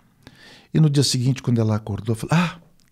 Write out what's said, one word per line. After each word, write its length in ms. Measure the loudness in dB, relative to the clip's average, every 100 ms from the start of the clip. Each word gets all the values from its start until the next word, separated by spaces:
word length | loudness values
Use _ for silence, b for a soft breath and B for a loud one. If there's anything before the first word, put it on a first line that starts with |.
| B B B B B B B
E 60 | 2
no 100 | 2
dia 140 | 4
seguinte, 360 | 0 0 -2 -2
quando 200 | 0 0
ela 160 | 2 0
acordou, 400 | -4 -8 -6 -6
eu 20 |
falei, 260 | 0 0
"Ah, 140 | 0 -6 _ _ _